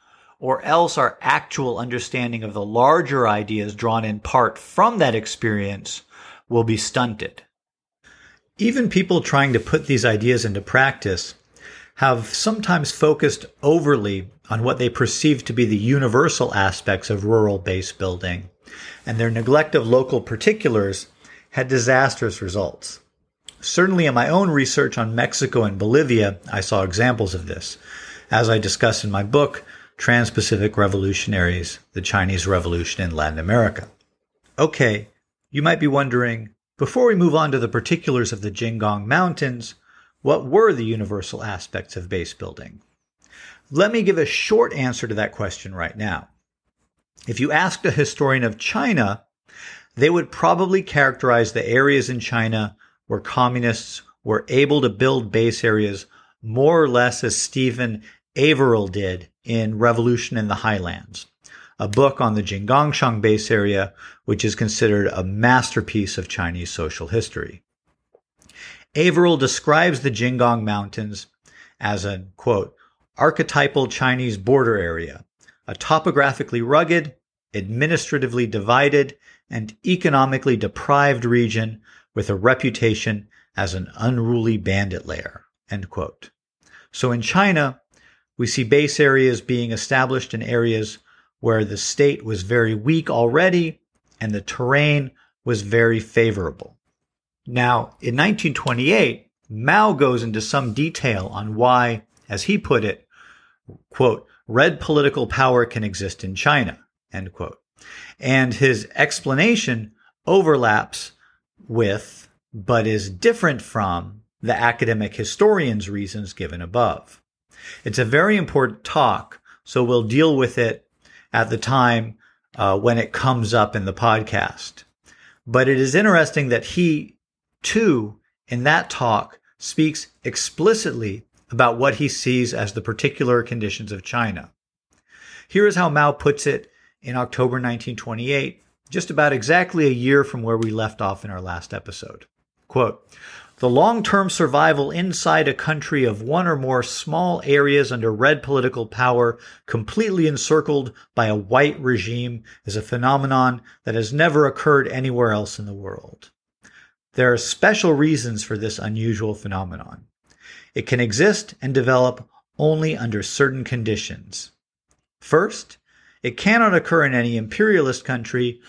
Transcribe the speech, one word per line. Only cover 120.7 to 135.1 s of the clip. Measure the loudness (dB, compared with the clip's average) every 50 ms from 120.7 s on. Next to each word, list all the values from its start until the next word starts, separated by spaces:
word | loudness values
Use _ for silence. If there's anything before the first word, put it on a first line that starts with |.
| -4 -6 _ _ _ _ _ _ _ -20 _ _
at | -2 -2 -2 -2
the | -4 -4
time, | -2 0 2 2 4 4 2 0 -2 -6 -10 _ _ _ _ _ _ _ -6
uh, | -2 0 0 2 2
when | 2 2 2 0
it | -2 -4
comes | -4 -2 -2 0 0 0 0 0 2
up | 2 2 0 -2
in | -4 -6
the | -6
podcast. | -4 0 2 2 2 2 0 -2 -4 -4 -4 -4 -6 -12 -18 -18 -18 -20 -20 _ _ _ _ _ _ _ _ _ _ _ -6
But | -2 0 2 4 4
it | 2 2
is | 2 2 2
interesting | 2 4 4 4 4 2 2 0 -2 0 0
that | 0 -2 -2
he, | -2 -2 0 0 2 0 -2 -6 -10 _ _ _ _ _ _ _ _ _ _
too, | -6 -2 0 2 4 4 2 2 0 -6 -10 _ _ _ _ _ _ -8
in | -6 -2 0
that | 2 2 2 0 -4
talk, | -6 -4 0 0 0 0 -2 -4 -12 _ _ _ _ _
speaks | -14 -6 -2 0 0 0 -2 -6 -12 -16 _ _ -10
explicitly | -8 -8 -6 -8 -8 -4 0 2 2 2 0 -2 -6 -6 -6 -6 -6 -8 -10 -12 _ _ _ _ -4
about | 2 2 4 4 4 2
what | 0 0 0
he | 0 -2 -4
sees | -4 -4 -2 0 0 0 0 -2
as | -2 -4 -6 -6
the | -6 -8
particular | -8 -8 -4 -2 -2 -2 -2 -2 0 2 2 2
conditions | 0 -2 -6 -6 -6 -6 -6 -8 -10 -12
of | -12 -12
China. | -10 -6 -4 -4 -2 -4 -4 -8 -12 -18 _ _ _ _ _ _ _ _ _ _ _ _